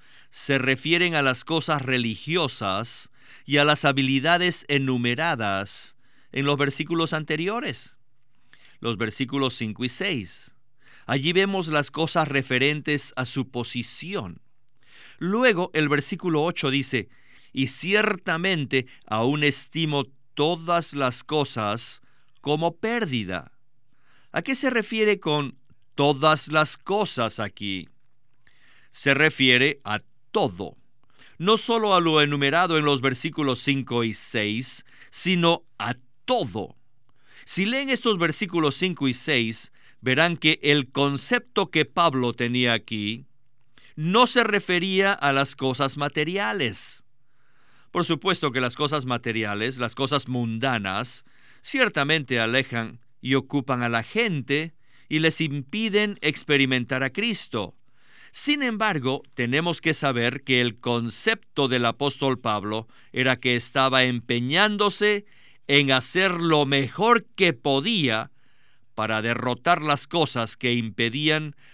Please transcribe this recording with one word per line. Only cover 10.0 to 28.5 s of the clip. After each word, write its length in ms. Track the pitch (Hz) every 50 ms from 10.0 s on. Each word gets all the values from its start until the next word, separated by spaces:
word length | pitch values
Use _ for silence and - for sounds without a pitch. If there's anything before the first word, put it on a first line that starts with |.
| 185 202 165 117 92 - - - - - - - - - - - - - - - -
Allí 260 | - 127 139 135 170
vemos 360 | 170 190 196 196 196 190 165 156
las 240 | 156 147 139 -
cosas 340 | - 156 165 151 - 170 156
referentes 840 | 139 139 139 131 - 131 123 135 147 151 151 131 139 131 131 - - -
a 100 | 127 123
su 240 | - - 135 127 -
posición. 960 | - 123 117 - - 123 113 - - - 156 175 202 170 107 87 82 - - - - - - - - - - - - - - - - -
Luego 520 | 165 180 202 240 254 247 202 165 180 - -
el 140 | 156 151 139
versículo 540 | 147 143 - - 196 - 175 180 160 147
ocho 300 | 156 175 175 - - 135
dice, 360 | 131 139 127 - 135 113 92 - - - - - - - - -
"Y 160 | - 127 131 -
ciertamente 1200 | - - 156 185 202 214 214 214 196 165 - 185 165 160 180 190 185 156 139 117 139 131 - - - - -
aún 380 | - 110 110 117 131 147 151 147
estimo 640 | 143 131 - - - - 160 160 151 147 143 131 - - - - - -
todas 600 | - 147 165 175 165 165 170 175 170 151 - 143
las 280 | 143 135 123 123 -
cosas 800 | - - 151 151 139 - - 117 107 101 107 113 - - - - - - - - - - - -
como 380 | - 139 151 156 165 170 165 -
pérdida". 760 | - 220 240 240 220 151 127 117 98 90 92 82 67 - - - - - - - - - - - - - - - - -
¿A 100 | - 165
qué 140 | 170 277 269
se 140 | - 285 262
refiere 500 | 262 233 214 - 226 220 214 208 202 180
con 360 | - 160 147 147 143 131 - - - - - - - - -
todas 580 | - 143 147 143 131 151 156 156 143 - 147
las 240 | 151 156 151 - -
cosas 640 | - - - 196 214 196 - - 127 117 107 - -
aquí? 480 | 107 101 - - 104 101 95 92 78 - - - - - - - - - - - - -